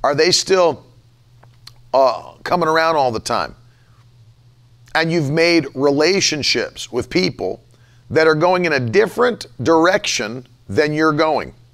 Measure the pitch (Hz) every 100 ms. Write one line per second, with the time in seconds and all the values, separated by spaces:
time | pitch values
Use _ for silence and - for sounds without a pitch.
0 | - 147 165 180 - 190 175 135 - _
1 | _ _ _ _ - _ - - - 131
2 | 131 98 69 - - 175 165 160 160 160
3 | 131 110 - 110 71 - _ _ _ _
4 | _ _ - _ _ _ _ _ - 156
5 | 165 170 139 160 170 170 147 131 143 143
6 | 156 196 - 156 123 120 104 - - 120
7 | 120 165 185 - 92 - _ _ _ -
8 | _ 127 160 156 175 180 175 143 120 190
9 | 208 - 247 214 - - 127 165 165 196
10 | - - 107 123 127 _ - 98 151 151
11 | 160 151 156 139 71 - _